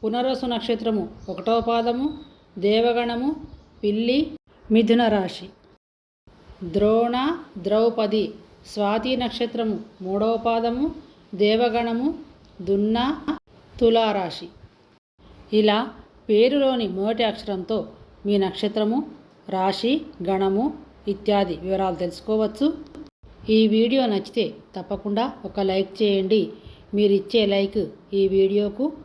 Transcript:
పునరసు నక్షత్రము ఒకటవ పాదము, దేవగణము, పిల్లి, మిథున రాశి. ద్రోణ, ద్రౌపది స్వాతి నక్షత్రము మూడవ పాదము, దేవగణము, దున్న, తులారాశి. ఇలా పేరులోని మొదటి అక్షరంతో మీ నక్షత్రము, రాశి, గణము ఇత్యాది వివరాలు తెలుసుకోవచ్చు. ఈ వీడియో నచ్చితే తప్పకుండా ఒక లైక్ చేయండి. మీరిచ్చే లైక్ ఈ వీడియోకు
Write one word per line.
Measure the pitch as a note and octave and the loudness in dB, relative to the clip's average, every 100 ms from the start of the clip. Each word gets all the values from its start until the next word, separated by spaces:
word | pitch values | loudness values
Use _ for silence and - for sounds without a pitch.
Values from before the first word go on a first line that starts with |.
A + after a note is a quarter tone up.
పునరసు | A3 A#3+ B3+ C4 B3+ | -2 0 0 -2 -2
నక్షత్రము | A#3 - A3 A3 G#3+ E3+ - - | -4 -2 -2 0 0 -2 -10 -12
ఒకటవ | F#3 F#3 A#3 | -6 0 2
పాదము, | A3+ A#3 A#3 A#3+ C#4+ D4+ - - _ - | 2 0 0 0 -2 -6 -16 -20 _ -2
దేవగణము, | G3 G#3+ A#3 A#3+ A#3 A#3 C4 D#4 - - - - | 2 4 4 2 -2 -2 -2 -4 -10 -20 -20 -6
పిల్లి, | G#3 G#3 A#3 C4 D4+ - _ _ - | -2 0 2 0 0 -6 _ _ 2
మిథున | A3 A3 A#3 A#3 | 4 6 4 4
రాశి. | G#3 F#3 - F#3 - _ _ _ _ _ _ _ - - - | 2 -2 -8 -16 -20 _ _ _ _ _ _ _ -20 -20 -14
ద్రోణ, | F3+ E3 G#3 A3 A#3 B3 C4+ E4+ - G3+ | -4 2 2 4 2 0 -2 -4 -8 -8
ద్రౌపది | F3+ G#3+ A#3 A#3 G#3+ G#3+ F#3 - - - - | 0 2 2 2 0 0 -2 -6 -20 -20 -14
స్వాతి | - G3+ A3 A#3+ B3+ | -4 -2 0 -2 -2
నక్షత్రము | B3 - A#3+ A#3 A3 F#3+ - - | -2 -4 -4 -2 -2 -4 -8 -12
మూడవ | F#3 G3 G#3+ A3+ | -4 0 0 0
పాదము, | A3+ A3+ A#3 A#3+ D4+ - - - - | 0 0 -2 -2 -4 -6 -18 -20 -16
దేవగణము, | F#3 G#3 A3 A#3+ A3+ A#3 A#3 C4+ E4 - - - - | 0 2 4 2 0 -2 -2 -2 -4 -12 -20 -20 -12
దున్న, | F#3 G3 G#3 A3+ B3+ D4 - D#4 _ - - - | -2 0 2 0 0 -2 -6 -8 _ -20 -20 0
తులారాశి. | A#3 A3+ A3 G3+ F3 - F3 - - _ _ _ _ _ - - - | 4 4 2 0 -4 -8 -16 -20 -20 _ _ _ _ _ -20 -20 -2
ఇలా | G#3+ G#3+ G#3 B3 - - - - | 2 4 2 -2 -10 -20 -20 0
పేరులోని | G#3 A#3+ C#4 C4+ B3+ G#3+ | 4 4 4 2 0 -2
మొదటి | F3+ G3+ A3+ | -2 -2 0
అక్షరంతో | A3+ G#3+ - F#3+ F3 A3 - - - - G3+ | -2 -2 -6 -6 -4 -4 -4 -12 -20 -12 -2
మీ | G3+ | 0
నక్షత్రము, | F#3+ F#3 G#3 G#3+ G#3+ A#3+ D#4 - - - - | 0 -2 -4 0 0 0 -4 -12 -20 -20 -8
రాశి, | F#3 F#3+ G3+ A3+ D4+ - - F3 | -2 0 0 0 -2 -4 -10 -4
గణము | F#3+ F#3+ G3 C4+ D4+ - - - | 0 0 0 -2 -4 -18 -14 -8
ఇత్యాది | G3+ - G3+ F#3+ D#3+ | -4 0 2 0 -4
వివరాలు | F3 F#3+ F#3+ | -4 -2 -2
తెలుసుకోవచ్చు. | E3+ F3 F3 - A3 G#3+ G#3+ C#4+ E4 - - - _ - - - | -2 -6 -8 -4 0 -2 0 -2 -2 -12 -18 -20 _ -20 -18 2
ఈ | A3 A3 | 4 6
వీడియో | G#3+ A3+ C4 B3 | 4 4 2 2
నచ్చితే | G3+ G3 - F#3+ - - G3 | -2 -4 -4 -4 -4 -14 -12
తప్పకుండా | F#3 G3+ G#3 G3+ B3+ - | -8 -8 -4 -2 -2 -4
ఒక | G3 - | -10 -4
లైక్ | G3 F#3+ G3 - | 0 0 -2 0
చేయండి. | G#3+ G3 F#3+ A3 - - - - - | 2 2 2 2 2 -6 -20 -20 -6
మీరిచ్చే | G3+ G#3 G3 G3 A#3 G#3 | 2 4 4 2 0 2
లైక్ | G3 G3 G#3+ E3 - - | 2 0 -2 -4 -8 -6
ఈ | G3 F#3+ | 0 2
వీడియోకు | F#3+ F#3+ G3+ G3+ G3+ C#4+ - | 4 4 2 -2 -2 -4 -4